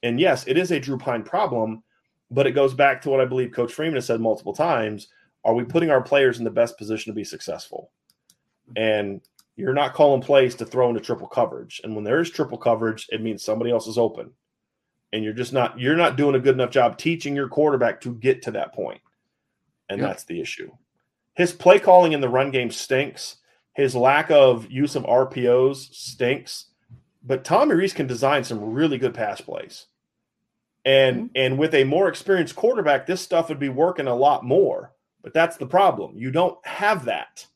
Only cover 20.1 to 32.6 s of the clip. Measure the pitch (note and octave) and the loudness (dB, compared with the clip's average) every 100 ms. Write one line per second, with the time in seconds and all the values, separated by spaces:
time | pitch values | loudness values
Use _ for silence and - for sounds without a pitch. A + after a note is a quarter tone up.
20.1 | F#2 - E2+ - - - _ _ _ _ | -8 -12 -10 -10 -12 -16 _ _ _ _
21.1 | _ _ - F3 - F3 G3 F#3+ F3+ E3+ | _ _ -2 -2 2 6 6 8 6 6
22.1 | D3+ C3 B2+ C#3 C3 B2 - - C3 C#3+ | 2 0 0 0 -2 -4 -8 -2 -2 -2
23.1 | - - - _ _ _ - C#3 B2+ B2+ | -8 -16 -18 _ _ _ -2 -2 2 2
24.1 | D3 D#3 D3+ C3+ A#2 G#2+ B2+ C#3+ D3 - | 2 4 6 8 6 -2 -4 -2 -2 2
25.1 | B2 C3 - A#2+ B2 C3 C3+ - - - | 2 2 0 2 4 4 0 -14 -16 -18
26.1 | - B2 D#3 - - - _ _ - _ | -4 -2 -2 -6 -18 -18 _ _ -20 _
27.1 | _ B2+ C3 - E3+ D4+ F3 F#3+ - C3+ | _ -6 -6 0 2 4 2 0 -4 -6
28.1 | A#2 C3+ C#3+ A#2+ A2+ G#2 A#2 D#3+ C3 B2 | -2 0 0 -2 -8 -6 -2 -2 0 -4
29.1 | A#2 G#2+ G2 - - - - _ _ _ | -4 -8 -8 -12 -12 -14 -20 _ _ _
30.1 | _ _ _ _ _ _ _ C3+ C3+ C3+ | _ _ _ _ _ _ _ 4 6 6
31.1 | B2+ A#3 C3 C3 C3+ D#3 D#3+ C3+ D#3 F#3+ | 2 -4 -2 -2 0 2 2 2 2 0
32.1 | - - F#3+ D#3+ - | -2 -2 0 0 0